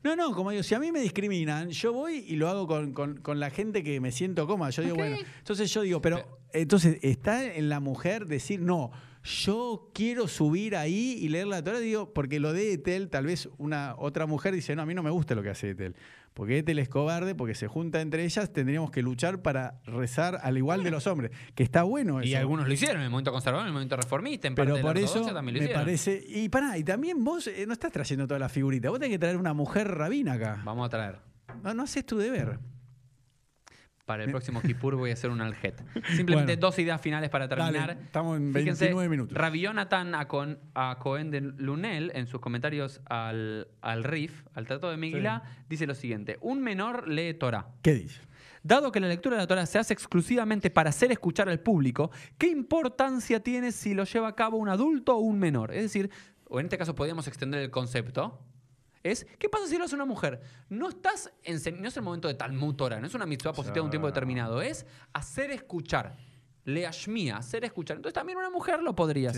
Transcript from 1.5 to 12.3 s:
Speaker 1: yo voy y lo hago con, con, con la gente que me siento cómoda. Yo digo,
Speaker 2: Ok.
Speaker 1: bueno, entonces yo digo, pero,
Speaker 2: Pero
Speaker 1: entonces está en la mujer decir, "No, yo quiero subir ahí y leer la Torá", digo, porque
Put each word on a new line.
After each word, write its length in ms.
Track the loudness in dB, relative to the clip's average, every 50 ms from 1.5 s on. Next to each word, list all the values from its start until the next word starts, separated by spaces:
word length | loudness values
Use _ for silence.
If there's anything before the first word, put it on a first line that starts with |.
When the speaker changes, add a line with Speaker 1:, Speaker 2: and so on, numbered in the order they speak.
| 0 -2 -2 -4
Speaker 1:
yo 240 | -4 -2 0 0 0
voy 320 | 0 -2 -4 -4 -6 -6 -4
y 100 | 0 0
lo 120 | 2 2
hago 160 | 2 0 0
con, 260 | 0 0 0 0 -2 -4
con, 240 | -4 -4 -4 -4 -6
con 220 | -6 -4 -2 -2
la 120 | -2 -2
gente 320 | -2 -4 -4 -2 -2 -2 0
que 180 | 0 -2 0
me 100 | -2 -2
siento 360 | -2 -2 -2 0 0 0 0 0
cómoda. 240 | 0 0 0 -2
Yo 100 | 0 0
digo, 140 | 0 0 0
Speaker 2:
Ok. 40 | 0
Speaker 1:
bueno, 160 | 0 0 -2 -4 -6 -10 -14 -16
entonces 340 | -6 -4 -2 0 0 0
yo 120 | 0 0 0
digo, 180 | 2 0 2
pero, 160 | 2 2 2 2
Speaker 2:
Pero 220 | -4 -8 -16 -20 -18 -4 0
Speaker 1:
entonces 440 | 0 4 8 8 10 10 8 6 6 4
está 420 | 2 2 4 4 2 2 2 0
en 240 | -2 -2 0 0 2
la 100 | 2 0
mujer 460 | 0 -2 -2 0 0 0 0 0 -2
decir, 340 | -2 -4 -4 -2 -2 -2 0
"No, 280 | 2 2 2 2 0 -2 -6 -12 -18 -20 -20 -16 -10
yo 680 | -6 -4 0 2 2 2 2 0 -4 -6 -6 -8 -12 -4
quiero 340 | 0 0 0 2 2 0 0
subir 480 | 2 4 4 4 6 4 2 0 -2
ahí 420 | 0 0 2 2 2 2 0 -2 -2
y 80 | -2 0
leer 160 | 0 0 0 0
la 160 | -2 -2 -2
Torá", 140 | -2 -2 -2
digo, 340 | 0 0 0 -2 -2 -2 -2
porque 240 | -2 -2 0